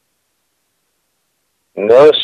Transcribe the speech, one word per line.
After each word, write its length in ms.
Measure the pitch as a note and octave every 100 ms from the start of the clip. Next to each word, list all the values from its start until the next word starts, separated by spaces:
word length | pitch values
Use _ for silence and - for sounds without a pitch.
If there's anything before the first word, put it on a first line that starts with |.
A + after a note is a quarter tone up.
| _ _ _ _ _ _ _ _ _ _ _ _ _ _ _ _ _ F2+
No, 360 | G#2 B2 D3+ -